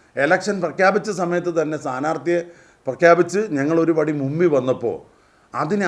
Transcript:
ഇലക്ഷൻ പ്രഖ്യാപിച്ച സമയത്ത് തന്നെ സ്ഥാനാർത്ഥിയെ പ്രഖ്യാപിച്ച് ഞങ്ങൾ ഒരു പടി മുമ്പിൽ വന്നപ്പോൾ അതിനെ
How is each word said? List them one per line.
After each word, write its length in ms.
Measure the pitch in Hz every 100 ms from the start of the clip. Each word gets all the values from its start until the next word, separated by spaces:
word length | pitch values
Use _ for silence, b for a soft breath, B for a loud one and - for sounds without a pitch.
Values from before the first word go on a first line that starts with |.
| b 123
ഇലക്ഷൻ 320 | 147 185 185 202
പ്രഖ്യാപിച്ച 480 | 170 139 190 208 214 180
സമയത്ത് 320 | 170 175 175 165
തന്നെ 200 | 151 151
സ്ഥാനാർത്ഥിയെ 580 | 143 127 147 156 143 175 170 B B B -
പ്രഖ്യാപിച്ച് 560 | 123 170 170 175 185 214 143
ഞങ്ങൾ 180 | 143 165
ഒരു 100 | 165 160
പടി 160 | 156 151
മുമ്പിൽ 280 | 135 151 180 143
വന്നപ്പോൾ 400 | 127 123 117 80 - b b b b 117
അതിനെ 240 | 151 202